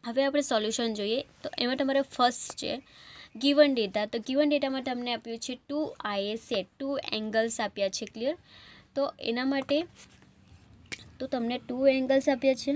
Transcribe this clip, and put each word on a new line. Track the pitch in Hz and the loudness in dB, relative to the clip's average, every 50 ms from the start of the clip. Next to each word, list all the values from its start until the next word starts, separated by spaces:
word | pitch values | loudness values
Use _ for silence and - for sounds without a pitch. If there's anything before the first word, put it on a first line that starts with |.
| - | -10
હવે | 233 226 262 277 | -2 0 2 2
આપણે | 277 277 294 | 2 2 0
સોલ્યુશન | 277 - 254 220 214 214 220 - 233 226 220 | 2 2 0 2 2 0 -2 0 -2 -2 -2
જોઈએ | 208 202 208 226 269 - - - _ - | -2 -2 -2 -2 -2 -4 -8 -16 _ -12
તો | - - | -10 -4
એમાં | - 240 240 262 | -2 -2 -2 0
તમારે | 262 277 269 262 277 | 0 0 2 2 0
ફર્સ્ટ | 269 - - - 247 247 240 - - - - | 0 -2 0 2 2 2 2 -2 -8 -8 -8
છે | - - - - 262 - - - - - - - - - - _ | -8 -6 -6 -6 -6 -8 -16 -20 -20 -20 -20 -20 -20 -20 -18 _
given | 220 247 277 285 294 294 285 269 | 0 2 4 8 8 6 6 6
data, | 240 214 196 190 214 214 | 0 0 0 0 -2 -2
તો | 214 - | -2 -4
given | 233 220 - 262 277 302 294 | -6 -4 0 2 2 4 4
ડેટામાં | 294 285 277 269 269 262 254 | 2 2 0 -2 -4 -4 -4
તમને | 262 254 240 247 247 240 | -6 -6 -4 -4 -4 -4
આપ્યું | 226 - 233 226 | -6 -6 -10 -10
છે | 226 - - 254 247 _ - | -8 -8 -10 -10 -12 _ -6
ટુ | - 302 311 - - - | -4 -4 -4 -4 -6 -8
આઈ | - 208 202 202 196 | -8 -4 -4 -4 -4
એ | 208 214 | -4 -6
સેટ, | 226 - - 233 202 185 _ _ _ | -6 -6 -4 -4 -4 -4 _ _ _
ટુ | 269 269 285 262 - - - | -6 -4 -4 -4 -4 -6 -6
એંગલ્સ | 220 220 214 208 220 226 233 226 - | -4 -4 0 0 0 0 0 -2 -4
આપ્યા | 220 202 _ 202 196 190 | -6 -6 _ -2 -2 -2
છે, | 190 - 220 | -2 -6 -8
ક્લિયર? | 208 - 214 233 277 339 - _ - - - - - - - - _ _ | -10 -8 -4 -4 -4 -4 -4 _ -20 -20 -20 -20 -20 -20 -20 -20 _ _
તો | 277 277 - - - | -2 -2 -2 -4 -6
એના | - 226 233 240 254 | -4 -2 -2 0 0
માટે | 269 277 277 262 - 285 302 349 - - - - - - - - - _ _ - - - - - - - - - - - - - - - - | 0 0 0 0 2 0 0 0 -2 -10 -20 -20 -20 -20 -20 -20 -20 _ _ -20 -20 -20 -20 -20 -20 -20 -20 -14 -14 -14 -14 -14 -20 -12 -12
તો | 262 | -6
તમને | 262 - 247 233 233 247 | -4 -2 -2 -2 -2 -4
ટુ | 254 - - 247 254 269 | -4 -6 -8 -2 4 6
એંગલ્સ | 277 262 269 262 254 269 269 - 294 | 6 6 6 4 4 4 4 4 4
આપ્યા | 269 240 269 269 262 | 2 4 4 2 2
છે | 254 - 277 277 | 2 0 -2 -2